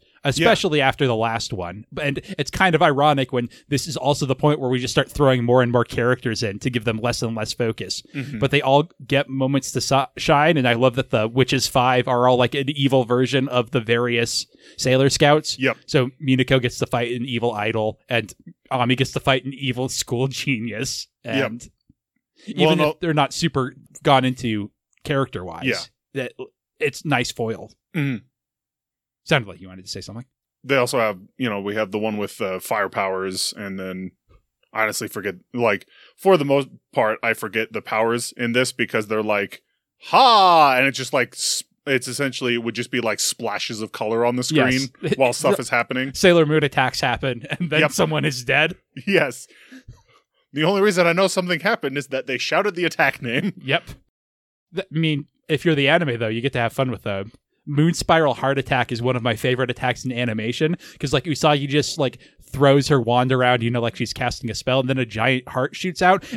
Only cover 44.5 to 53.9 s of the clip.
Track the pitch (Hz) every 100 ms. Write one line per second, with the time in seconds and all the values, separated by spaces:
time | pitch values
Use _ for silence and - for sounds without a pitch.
44.5 | 151 127 131 135 - 151 - 127 - 143
45.5 | 139 120 120 117 127 135 - 185 170 151
46.5 | 156 147 - 127 - 131 113 135 117 -
47.5 | 147 170 151 151 - 160 151 147 123 120
48.5 | 135 160 - _ - - 185 143 - -
49.5 | _ - - - - _ _ _ _ _
50.5 | 139 156 202 208 180 170 170 190 - 180
51.5 | 165 202 226 139 139 - 135 135 127 -
52.5 | 156 202 175 170 - 139 - 123 131 190
53.5 | - 131 156 -